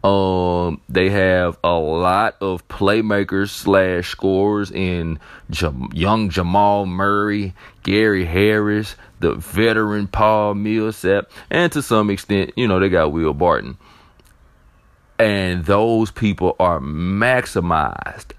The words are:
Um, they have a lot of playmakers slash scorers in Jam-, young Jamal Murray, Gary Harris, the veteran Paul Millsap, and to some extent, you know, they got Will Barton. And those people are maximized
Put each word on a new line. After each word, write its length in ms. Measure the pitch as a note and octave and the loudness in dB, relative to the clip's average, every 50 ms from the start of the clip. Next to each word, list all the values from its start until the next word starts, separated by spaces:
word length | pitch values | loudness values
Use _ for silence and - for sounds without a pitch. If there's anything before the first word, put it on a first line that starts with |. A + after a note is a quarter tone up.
Um, 760 | - G2 G2 G2 F#2+ F#2+ F#2 F#2 F2+ F2+ F2 F2 F2 F2 D#2 - _ - | 4 4 2 4 2 2 0 0 0 0 0 0 -2 -2 -4 -6 _ -2
they 220 | F2+ F#2 F#2 F#2+ | 0 2 2 2
have 480 | G2+ G2+ F#2+ F#2 F#2 F#2 F2+ F2 E2 - | 2 2 2 4 4 2 2 0 -2 -2
a 120 | - E2+ F2 | 0 0 0
lot 600 | E2+ D#2+ D2+ D#2+ E2+ F2+ F2+ F#2 G2 A2 A2 - _ | 0 0 -2 -2 0 0 2 2 2 0 -2 -2 _
of 260 | G2+ G2 F#2 F2 _ _ | -6 -4 -4 -6 _ _
playmakers 800 | - - G2 G2 G#2 A2+ A2+ G#2+ G#2 G2+ G2+ - F#2+ G2 G2+ G2+ | -6 -2 0 2 2 2 0 0 0 -2 -2 -2 -2 -2 -2 -4
slash 580 | - - - G2+ G2 F#2+ F#2+ F#2 F2+ F2 F2+ - | -6 -6 0 2 4 4 4 2 0 -2 -4 -6
scorers 640 | - - - F#2+ F#2+ F#2+ G2 G#2 G#2 G#2 G2+ F#2 | -8 -4 -2 0 2 2 2 0 0 -2 -4 -6
in 500 | - - F#2+ F#2 F2+ F2 E2 E2 E2 D2+ - - - - - - | -6 -4 -4 -2 -2 -4 -4 -6 -6 -8 -10 -20 -20 -20 -14 -12
Jam-, 400 | - - F2+ D#2 C#2 B1+ B1+ - | -6 -4 -4 -4 -4 -6 -10 -8
young 380 | - D#2 E2+ G2 G#2+ A2 A2 F#2+ | -4 -2 0 0 2 0 0 -2
Jamal 560 | D#2+ F#2 F2+ F2 F#2 G2+ G#2 G2+ G2+ G2+ G2+ | -2 -2 -2 0 2 2 2 2 2 0 -2
Murray, 680 | F#2 F2+ F#2 G2 G2+ G2+ G2+ G#2 G#2+ G2+ G#2 G2+ F#2+ F#2 - - - _ - | -4 -4 -2 0 0 0 0 0 -2 -2 -4 -6 -8 -10 -14 -20 -20 _ -10
Gary 420 | - - F#2+ G#2 A2 G#2+ G2+ F#2 F2+ | -4 0 0 2 2 2 2 0 -2
Harris, 720 | E2 E2 F#2 G2+ G#2+ G#2+ G#2+ G#2 G#2 G#2 G#2+ G#2+ - - - - - _ - | -2 0 2 2 4 2 2 0 0 0 -2 -4 -6 -12 -18 -20 -20 _ -2
the 160 | F2+ E2 G#1+ | -2 -2 -2
veteran 720 | - - - - G2 A2+ A#2 A2 A2 A2 G#2+ G#2 G#2 G2+ | -2 -10 -6 -2 0 2 2 2 0 0 -2 -2 -4 -4
Paul 480 | F#2+ - - G#2+ G#2+ A2 G#2+ G#2 G#2 G2+ | -4 0 2 2 4 4 4 2 0 -2
Millsap, 760 | G2+ G#2 G#2+ A2 A2 G#2+ A2 A2 - - F2+ G2 G2+ - _ - - - - | -2 -2 -2 -2 -2 -2 -4 -6 -4 0 0 0 0 -2 _ -14 -20 -10 -2
and 200 | - D3+ F3 D#3+ | 0 0 0 2
to 100 | - D3+ | 0 -2
some 260 | C3+ - A#2 A2 G#2+ G#2 | -2 2 2 2 2 2
extent, 440 | G2 F#2+ - - G#2 G2 F#2+ - - | -2 -4 -2 -2 0 0 0 -2 -2
you 100 | - B2 | -2 0
know, 140 | A2 F#2+ F#2 | 2 2 2
they 80 | F#2+ G2 | 2 4
got 240 | F2+ E2+ D#2+ D2+ | 4 2 2 2
Will 220 | D2 E2 E2 D#2 D2 | 0 0 -2 -2 0
Barton. 420 | C#2+ F2+ F2 D#2 A#1 G1+ B1 C2+ - _ - - - - _ _ _ _ _ _ _ _ _ _ _ _ - _ _ _ _ _ _ _ _ _ - | 0 2 2 2 0 -2 -8 -14 -16 _ -20 -20 -20 -20 _ _ _ _ _ _ _ _ _ _ _ _ -20 _ _ _ _ _ _ _ _ _ 2
And 480 | A2+ G#2+ G2+ G2 F#2+ F2+ F2+ F2+ E2 | 2 2 2 0 0 -2 -2 -4 0
those 440 | D#2 G2+ G#2 A2 A#2 A2+ A2 A2+ G#2 | 2 2 2 4 2 2 2 0 -2
people 460 | - - A2+ G#2 F#2+ - F2+ F2+ - - | -2 -2 -2 -2 0 0 0 -2 0 2
are 220 | F#2 F2+ E2+ D#2 | 0 0 0 -2
maximized 1500 | C2 C#2 D2+ D#2 F2 F2+ F#2+ G2+ A2+ B2+ B2+ B2+ B2+ - - G2 E2+ F2 E2+ D#2 D2 A1+ G1+ - - - - - - - - | -4 -6 -6 -4 -4 -2 -2 0 2 2 2 0 0 -2 -4 -4 -2 0 0 0 0 -2 -4 -8 -12 -14 -14 -16 -20 -20 -20